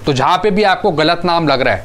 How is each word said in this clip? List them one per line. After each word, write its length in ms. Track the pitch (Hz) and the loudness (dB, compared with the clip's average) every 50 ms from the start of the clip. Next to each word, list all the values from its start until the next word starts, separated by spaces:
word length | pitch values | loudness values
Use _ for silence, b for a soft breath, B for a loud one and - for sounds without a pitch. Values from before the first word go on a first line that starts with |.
| - | -4
तो 60 | 156 | -4
जहाँ 260 | 139 123 131 151 175 - | -2 0 0 0 0 0
पे 120 | - 214 | 0 0
भी 120 | 196 208 208 | 0 2 2
आपको 260 | 196 185 - - 208 | 2 0 0 0 -2
गलत 320 | 165 143 156 160 170 165 - | 0 0 0 0 0 0 0
नाम 240 | 175 170 170 165 147 | 0 0 0 2 0
लग 120 | 135 127 | 0 2
रहा 140 | 131 123 104 | 2 0 -2
है 100 | - | -2